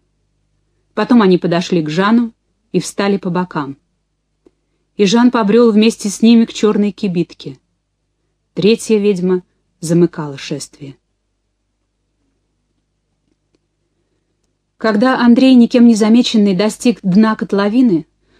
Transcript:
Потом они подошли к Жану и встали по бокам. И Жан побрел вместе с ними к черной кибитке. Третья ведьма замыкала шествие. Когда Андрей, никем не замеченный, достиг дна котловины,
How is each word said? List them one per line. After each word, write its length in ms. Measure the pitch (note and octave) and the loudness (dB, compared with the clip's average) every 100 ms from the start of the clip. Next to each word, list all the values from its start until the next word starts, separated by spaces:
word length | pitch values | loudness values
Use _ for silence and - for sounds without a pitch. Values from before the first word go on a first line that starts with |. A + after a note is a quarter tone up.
| _ _ _ _ _ _ _ _ _ | _ _ _ _ _ _ _ _ _
Потом 280 | - G#3 A#3+ | -6 0 2
они 160 | F#3+ F3 | 4 2
подошли 460 | F#3 E3+ - F3 | 0 -4 -2 -4
к 60 | D3+ | -4
Жану 440 | D#3+ G3+ A#3 A3+ - _ _ _ | -2 0 0 -2 -10 _ _ _
и 80 | F3+ | -8
встали 380 | - - G3+ G3 | -6 -6 -4 -4
по 120 | F#3 | -4
бокам. 480 | F3+ F3+ D#3+ C#3 C#3 _ _ _ _ _ _ _ _ _ _ _ | -6 -6 -8 -10 -14 _ _ _ _ _ _ _ _ _ _ _
И 100 | - | -4
Жан 260 | G3 A#3 A#3+ | 0 2 2
побрел 400 | A#3+ G3+ A#3 A#3 | 0 0 2 4
вместе 380 | G#3+ A3 - G3+ | 2 0 0 -8
с 120 | - | 0
ними 240 | A3+ A3+ | 2 4
к 80 | A3+ | 2
черной 380 | - G#3+ G#3+ G#3 | -2 -2 0 -4
кибитке. 680 | - G3+ F3 D#3+ - D3 B2+ _ _ _ _ _ _ _ _ _ | -4 -6 -4 -6 -10 -20 -20 _ _ _ _ _ _ _ _ _
Третья 440 | - F#3+ A3+ - G#3+ | -2 0 0 0 -2
ведьма 460 | G3+ F3+ F#3 F#3 - _ _ _ | 0 -2 -2 -4 -6 _ _ _
замыкала 560 | E3 E3+ E3+ - D3 C#3 | -2 0 0 -2 -12 -12
шествие. 580 | - C#3+ - - C#3 - _ _ _ _ _ _ _ _ _ _ _ _ _ _ _ _ _ _ _ _ _ _ _ _ _ _ _ _ _ _ _ _ _ _ _ _ _ - | -12 -12 -14 -20 -20 -20 _ _ _ _ _ _ _ _ _ _ _ _ _ _ _ _ _ _ _ _ _ _ _ _ _ _ _ _ _ _ _ _ _ _ _ _ _ -6
Когда 420 | A3 G#3 C4 B3+ | -2 0 0 0
Андрей, 360 | A#3+ A#3 C4 | 0 2 4
никем 320 | B3 A#3 B3 A#3 | 4 4 4 4
не 80 | |
замеченный, 600 | G#3+ G#3+ A#3 A#3 A3 G3+ | 4 2 2 0 0 0
достиг 440 | F3+ G#3+ - B3 - | 0 -4 -2 -4 -2
дна 340 | G3 F#3+ A3 | 2 4 4
котловины, 720 | A3 G#3+ G3 G#3 A#3+ A#3+ D#3+ - _ _ | 0 -4 -4 -2 0 2 0 -4 _ _